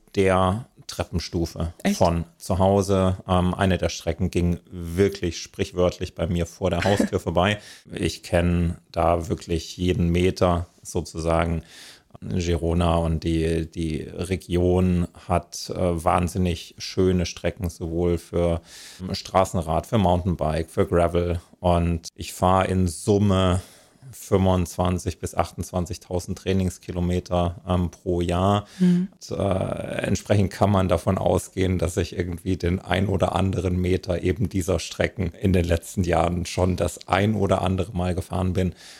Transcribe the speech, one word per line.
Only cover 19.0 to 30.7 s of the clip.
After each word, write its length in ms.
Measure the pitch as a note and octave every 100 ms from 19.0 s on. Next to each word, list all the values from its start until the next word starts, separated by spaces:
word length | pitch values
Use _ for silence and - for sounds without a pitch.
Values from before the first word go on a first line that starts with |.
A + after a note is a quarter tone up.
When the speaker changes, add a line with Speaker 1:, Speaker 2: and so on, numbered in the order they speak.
| F#2
Speaker 1:
Straßenrad, 760 | F#2 - - F#2+ G2 D#2 E2 -
für 120 | A2+
Mountainbike, 720 | F#2 F2 F2 E2 D#2 D#2 E2
für 160 | - F#2+
Gravel. 540 | E2+ E2+ F2 F2 F2 - -
Und 480 | F#2 E2+ E2+ E2+ - -
ich 180 | -
fahr 340 | - F#2 F#2+ F#2
in 180 | F#2 F2+
Summe 720 | - - G2+ G2+ F#2+ F#2 F2+ - - _ _ C3+
fünfundzwanzig 1080 | A#2 - G2+ F#2+ F#2 F2 - F2+ F2+ - -
bis 160 | F2+ -
achtundzwanzigtausend 1000 | E2+ - F2 F#2 F2 - - F2+ - F#2
Trainingskilometer, 1200 | F#2 F#2+ F#2 - - F2 F2 F2+ - F2+ F2 E2+ F#2+
ähm, 240 | F2+ F2
pro 300 | - F#2+ F2
Jahr. 440 | F2 F2 F#2+ G2+ G2+ -
Speaker 2:
Mhm. 300 | F3+ F3+ F#3
Speaker 1:
Und, 260 | - - -
äh, 60 | G2 F#2+ G2 - - E2 -
entsprechend 460 | G2 - G#2+ F#2+
kann 200 | - G2+